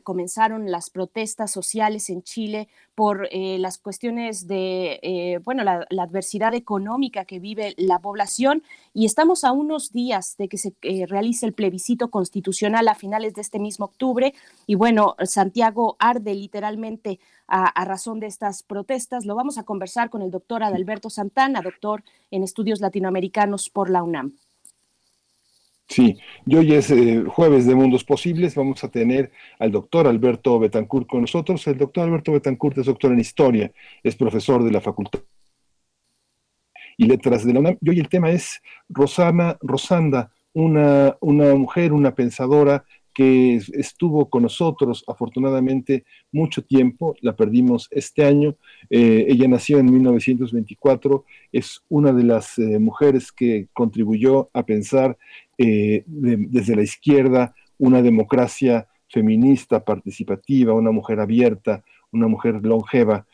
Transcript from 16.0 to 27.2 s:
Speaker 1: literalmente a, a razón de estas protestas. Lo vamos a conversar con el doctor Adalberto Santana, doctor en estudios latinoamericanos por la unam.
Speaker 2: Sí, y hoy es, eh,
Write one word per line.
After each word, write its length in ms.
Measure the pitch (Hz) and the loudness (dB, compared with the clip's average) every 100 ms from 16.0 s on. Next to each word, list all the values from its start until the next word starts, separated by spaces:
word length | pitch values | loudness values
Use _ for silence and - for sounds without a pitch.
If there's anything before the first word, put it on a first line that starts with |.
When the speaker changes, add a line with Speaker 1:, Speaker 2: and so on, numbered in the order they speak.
| 226 240 208 | -2 -2 -4
Speaker 1:
literalmente 840 | 196 202 208 208 208 220 220 214 185 _ _ - | -10 -10 -10 -10 -10 -12 -12 -12 -12 _ _ -4
a, 180 | 185 185 | 0 0
a 180 | 170 | -2
razón 360 | 190 190 233 220 | -6 -8 -10 -10
de 80 | 214 | -12
estas 340 | - 202 190 | -8 -8 -8
protestas. 640 | - 202 190 262 - 247 202 | -12 -10 -8 -8 -8 -10 -8
Lo 80 | |
vamos 240 | 214 277 240 | -6 -6 -8
a 60 | |
conversar 460 | 202 202 185 240 233 | -10 -10 -8 -6 -6
con 120 | 220 | -6
el 80 | 190 | -10
doctor 320 | 180 - 233 | -10 -10 -6
Adalberto 480 | 220 185 185 214 220 | -4 -4 -6 -8 -10
Santana, 500 | 214 202 - 269 247 | -10 -6 -2 -2 -2
doctor 440 | 180 - 208 214 - _ - | -8 -10 -8 -8 -10 _ -12
en 140 | 190 | -8
estudios 360 | 190 - 214 208 | -6 -6 -4 -4
latinoamericanos 880 | 196 196 190 185 185 214 202 202 - | -4 -4 -4 -4 -4 -2 -4 -4 -8
por 220 | 202 190 | -6 -2
la 140 | 180 | -2
unam. 300 | 170 156 135 - _ _ _ _ _ _ _ _ _ _ _ _ _ _ - | -2 -6 -8 -14 _ _ _ _ _ _ _ _ _ _ _ _ _ _ -6
Speaker 2:
Sí, 280 | - 120 101 - - - | 4 4 2 -8 -10 0
y 80 | |
hoy 200 | 156 160 | 4 6
es, 140 | 151 - | 4 4
eh, 320 | 127 120 113 | 4 4 2